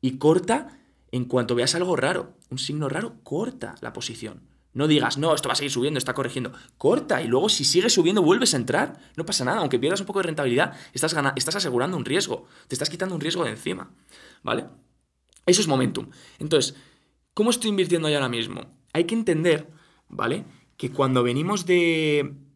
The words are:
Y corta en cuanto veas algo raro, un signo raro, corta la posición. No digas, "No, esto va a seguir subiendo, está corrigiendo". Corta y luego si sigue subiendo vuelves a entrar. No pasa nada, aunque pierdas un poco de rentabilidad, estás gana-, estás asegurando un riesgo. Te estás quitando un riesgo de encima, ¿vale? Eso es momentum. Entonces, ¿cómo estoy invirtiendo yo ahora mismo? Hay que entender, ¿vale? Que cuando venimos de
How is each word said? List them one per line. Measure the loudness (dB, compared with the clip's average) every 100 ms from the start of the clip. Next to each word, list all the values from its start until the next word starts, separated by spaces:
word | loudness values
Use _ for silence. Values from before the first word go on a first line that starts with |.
Y | -2 2
corta | 4 4 2 -2 -2 -18 _ _ _
en | -6
cuanto | 0 0 0 0
veas | 2
algo | 0 0 0
raro, | 0 -2 -6 -16 _
un | -10
signo | -6 -4 -4
raro, | -4 -6 -10
corta | -6 -4 -4 -8 -14 -10
la | -12
posición. | -10 -10 -10 -12 -14 -20 _ _
No | -2 4
digas, | 4 4 0
"No, | 0
esto | 0 0
va |
a | -2
seguir | -2
subiendo, | -2 0 -2
está | -2
corrigiendo". | -4 -4 -4 -8 -12 -20 _
Corta | 2 2 0 -2
y | 2
luego | 2 2
si | 2
sigue | 2 4 4
subiendo | 4 4 4
vuelves | 4 6 4
a | 2
entrar. | 0 0 0 -6 -14 -8
No | -4
pasa | -2
nada, | 0 0
aunque | 0 0
pierdas | 0 -2
un | -2
poco | -2
de | -2
rentabilidad, | 0 0 2 0 -4 -12
estás | -4 -2
gana-, | 0 0
estás | 0 -4 -2
asegurando | -2 0 -2 -2
un |
riesgo. | -2 -2 -2 -6 -10 -20 _
Te | -6
estás | -4
quitando | -4 -4 -2
un |
riesgo | -4 -2
de | -4
encima, | -4 -6 -8 -10 _ _ -20 -20 -14
¿vale? | -4 -4 -6 -18 _ _ _ _ _ -6 2
Eso | 4
es | 4
momentum. | 2 0 -2 -10 -18 -20 -12
Entonces, | 0 2 0 -6 -20 _ _ _ _
¿cómo | 0 0
estoy | 2 0
invirtiendo | 0 2 0 0
yo | 0
ahora | 0
mismo? | -2 -6 -8 -14 _ _
Hay | -2
que | 0
entender, | 0 0 2 2 2 -2 -20 _ _ _
¿vale? | -6 -4 -4 -8 -20 _ _
Que | -8
cuando | 0 2 4
venimos | 2 0 0 -2 2
de | 2 4 2 2 0 0 -8 -20